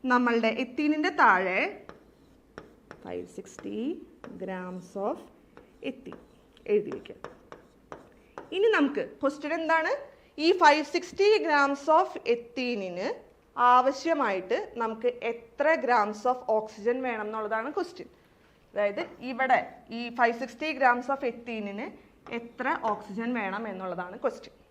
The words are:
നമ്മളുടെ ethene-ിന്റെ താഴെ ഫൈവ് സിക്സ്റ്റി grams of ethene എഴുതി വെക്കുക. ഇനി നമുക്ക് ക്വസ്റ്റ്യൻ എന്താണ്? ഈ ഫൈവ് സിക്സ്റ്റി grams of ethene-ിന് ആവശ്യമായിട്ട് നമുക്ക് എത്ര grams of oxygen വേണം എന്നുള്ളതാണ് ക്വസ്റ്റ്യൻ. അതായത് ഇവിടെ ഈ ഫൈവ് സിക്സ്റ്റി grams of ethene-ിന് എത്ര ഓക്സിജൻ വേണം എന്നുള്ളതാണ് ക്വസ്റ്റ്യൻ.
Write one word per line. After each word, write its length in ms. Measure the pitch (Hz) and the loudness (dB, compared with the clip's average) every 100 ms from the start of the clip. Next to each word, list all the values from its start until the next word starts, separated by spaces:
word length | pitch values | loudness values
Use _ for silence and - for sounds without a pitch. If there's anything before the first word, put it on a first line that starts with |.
നമ്മളുടെ 500 | 254 247 240 233 226 | 4 4 4 4 2
ethene-ിന്റെ 540 | 220 262 - 302 302 349 | 0 -4 0 0 2 0
താഴെ 760 | - 254 185 190 190 339 415 - - _ _ _ _ _ - - - _ - | 6 6 6 2 0 -2 -6 -18 -20 _ _ _ _ _ -20 -20 -20 _ -20
ഫൈവ് 220 | - 180 180 | -10 -10 -10
സിക്സ്റ്റി 800 | - - - 202 208 262 359 - - - 180 | -14 -16 -14 -10 -6 -4 -6 -12 -20 -18 -12
grams 720 | 190 185 180 180 175 196 208 | -8 -8 -8 -12 -12 -6 -4
of 80 | 311 - _ _ - - _ 277 | -4 -10 _ _ -20 -20 _ -10
ethene 280 | - - - - _ _ _ - | -10 -16 -18 -20 _ _ _ 0
എഴുതി 240 | 208 - | 0 0
വെക്കുക. 460 | 131 - - - - - - - _ _ - - - _ - - | -10 -12 -16 -18 -18 -20 -20 -20 _ _ -18 -18 -20 _ -20 -8
ഇനി 200 | 359 440 392 | 2 4 4
നമുക്ക് 320 | 285 214 - - | 2 0 -6 -2
ക്വസ്റ്റ്യൻ 320 | 277 285 294 | -4 -2 -4
എന്താണ്? 640 | 330 320 320 320 571 - - _ - | -4 2 2 2 -4 -6 -20 _ 0
ഈ 200 | 320 370 | 2 8
ഫൈവ് 260 | 320 302 | 8 6
സിക്സ്റ്റി 600 | 302 349 349 - 403 427 | 2 -4 -6 2 4 6
grams 340 | 311 294 277 277 | 4 4 4 2
of 280 | 294 311 - - - | 4 4 4 -2 -2
ethene-ിന് 880 | 233 233 - 247 233 190 175 226 480 - _ _ - | -2 -2 -6 -4 -4 -6 -6 -6 -6 -12 _ _ 2
ആവശ്യമായിട്ട് 1120 | 247 247 254 269 330 311 240 190 180 262 415 233 | 6 6 6 0 0 0 0 -2 -2 -2 -2 -4
നമുക്ക് 300 | 226 226 247 | -4 -2 -4
എത്ര 680 | 247 233 233 - - 285 | -2 -6 -6 -12 -2 2
grams 420 | 320 320 240 208 214 | 2 4 2 2 0
of 200 | 247 254 - 220 | -2 -2 0 -2
oxygen 380 | 214 - 208 247 | -2 -4 -2 -2
വേണം 300 | 254 220 208 | -4 -4 -6
എന്നുള്ളതാണ് 480 | 220 208 220 240 | -6 -4 -4 -4
ക്വസ്റ്റ്യൻ. 340 | 392 359 - - _ _ _ _ _ _ | -6 -6 -8 -18 _ _ _ _ _ _
അതായത് 320 | 202 208 202 349 - | -2 -2 -2 -8 -10
ഇവിടെ 520 | 247 240 262 240 - - - | -10 -4 2 2 2 -14 -14
ഈ 240 | 226 240 | -10 -8
ഫൈവ് 240 | 240 233 233 | 0 0 0
സിക്സ്റ്റി 400 | 254 - 311 269 | -8 -6 -6 2
grams 260 | 254 247 | 4 4
of 160 | 262 269 262 | 0 -2 -2
ethene-ിന് 760 | 233 - 226 202 202 294 - - _ - | -6 -8 -8 -6 -8 -10 -12 -20 _ -10
എത്ര 460 | 233 233 - 254 330 | -10 -10 -6 -4 -2
ഓക്സിജൻ 500 | 226 208 - 196 233 | -2 -4 -6 -6 -4
വേണം 340 | 240 196 196 226 | -2 -4 -4 -6
എന്നുള്ളതാണ് 500 | 185 185 175 180 220 | -8 -6 -6 -8 -4
ക്വസ്റ്റ്യൻ. 340 | 254 - - _ _ | -4 -4 -18 _ _